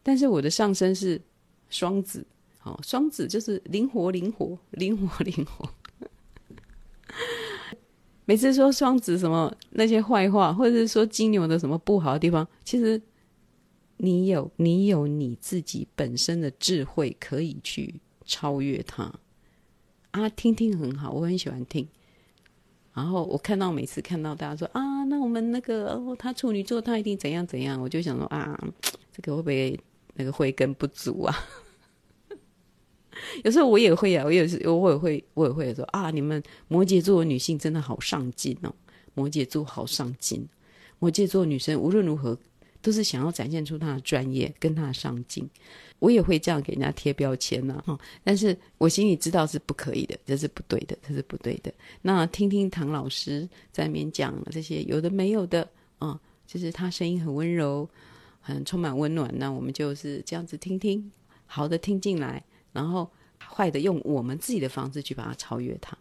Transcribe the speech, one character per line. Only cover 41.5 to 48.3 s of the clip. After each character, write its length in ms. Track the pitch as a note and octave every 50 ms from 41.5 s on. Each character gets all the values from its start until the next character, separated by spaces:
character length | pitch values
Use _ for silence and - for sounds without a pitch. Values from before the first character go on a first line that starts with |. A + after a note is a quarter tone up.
| C#3+ C3
生 200 | - - D#3 C3
无 120 | G#2 D#3+
论 120 | F#3+ A3 G3
如 140 | E3 D3+
何 180 | D3 C3+ A#2+ A#2+ - _ _ _ _ - _ _ -
都 100 | - A3
是 120 | G#3+ A3 G#3
想 200 | - - B2+ C3+
要 80 | E3
展 180 | E3+ - A2 C3
现 140 | D#3+ D#3+ D3+
出 140 | C#3+ D#3+
她 160 | D3+ D#3 D3+ C#3
的 80 | C3
专 320 | C3 - D3+ C3 C3 C3 C3
业 180 | C3 - - - _
跟 140 | - D#3+ D#3+
她 140 | D#3+ D#3
的 60 | C3+ C3
上 300 | - - C#3+ B2 A#2+ B2
进。 200 | - - - B2+ C#3 _ _ - - - - - - _ _
我 120 | - A#3
也 100 | A#3+ A3
会 160 | E3 E3+ F3+
这 140 | D#3 - -
样 100 | E3 D3
给 120 | C#3 - D3
人 60 | C#3
家 120 | C3+ C#3+
贴 200 | D3 - - D3 C#3
标 220 | - C#3+ C3+ C3
签 240 | C3 - - - B2+ B2+ C3+
啊， 120 | C3+ D3 -
哦， 120 | - D3 C#3 - - - - _
但 140 | F#3+